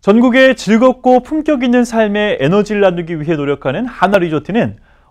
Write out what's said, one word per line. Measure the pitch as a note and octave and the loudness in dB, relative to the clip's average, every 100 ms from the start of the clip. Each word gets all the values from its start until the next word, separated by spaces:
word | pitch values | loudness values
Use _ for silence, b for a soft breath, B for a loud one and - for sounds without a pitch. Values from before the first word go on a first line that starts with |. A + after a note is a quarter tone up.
전국의 | - G#3+ B3 A#3+ C4 B3+ | 2 2 4 4 2 2
즐겁고 | - A3 C4 B3+ B3+ B3+ | 0 2 2 2 2 2
품격 | B3 D#4 D4+ D4 | 0 -6 -2 -2
있는 | B3+ B3 A#3+ | 0 0 0
삶의 | A#3 G#3+ G#3 G#3 F3+ | -2 -2 0 -2 -2
에너지를 | C3+ G3 G#3 G#3 | 0 0 0 0
나누기 | G3 F3 E3 E3+ | 0 0 -6 -8
위해 | D3 D#3+ | -4 -4
노력하는 | C#3+ C#3+ C3+ C#3+ B3 | -2 -4 -4 -6 -8
하나리조트는 | - F#3 G3 F3 D3+ - A#3 D3 G2+ b b b | -4 0 0 0 -4 -4 -2 -2 -6 b b b